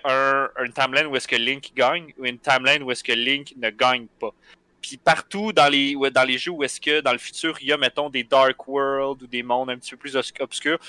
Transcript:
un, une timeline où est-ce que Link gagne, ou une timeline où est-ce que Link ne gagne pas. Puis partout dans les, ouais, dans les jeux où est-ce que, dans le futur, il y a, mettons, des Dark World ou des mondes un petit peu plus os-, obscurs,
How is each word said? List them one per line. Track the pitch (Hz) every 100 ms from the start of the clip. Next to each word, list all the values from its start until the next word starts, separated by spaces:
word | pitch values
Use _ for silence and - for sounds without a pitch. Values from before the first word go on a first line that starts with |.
| 139
un, | 131 135 139 135 -
une | 123
timeline | 127 131 135 156
où | 131
est-ce | -
que | 123
Link | 117 139 - 131
gagne, | 127 170 156 -
ou | 127
une | 120
timeline | - 131 131 147
où | 131
est-ce | 123
que | -
Link | 117 123 139 143 131
ne | 113
gagne | 107 127 127 113 _
pas. | 110 - _ - _ _
Puis | - 135
partout | - 156 - 196 214
dans | 165 143
les, | 143 139 143
ouais, | 135
dans | 131
les | 131 127
jeux | 175
où | 170
est-ce | 135 -
que, | 147 151
dans | 139
le | 123
futur, | - - 165 151
il | 135
y |
a, | 147
mettons, | 131 - 147
des | 131
Dark | 117 135 131 127 -
World | 139 139 139 135 131
ou | 123
des | 123
mondes | 123 123 131
un | 123
petit | -
peu | 131
plus | 143 135
os-, | - -
obscurs, | 135 - 147 160